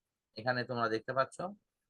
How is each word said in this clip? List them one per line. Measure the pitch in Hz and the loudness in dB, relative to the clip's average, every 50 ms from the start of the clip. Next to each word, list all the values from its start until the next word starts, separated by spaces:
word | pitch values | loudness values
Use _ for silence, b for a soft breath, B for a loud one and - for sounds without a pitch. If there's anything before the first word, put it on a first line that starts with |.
| _ _ _ _ _ _ - | _ _ _ _ _ _ -12
এখানে | - 110 127 123 123 120 | -4 0 0 0 0 0
তোমরা | 123 127 120 117 110 | -2 0 0 2 2
দেখতে | 113 113 - - | 2 0 0 0
পাচ্ছ | 131 131 131 127 - - 165 185 208 - _ _ _ _ _ | 2 2 2 0 0 -6 -6 -6 -8 -10 _ _ _ _ _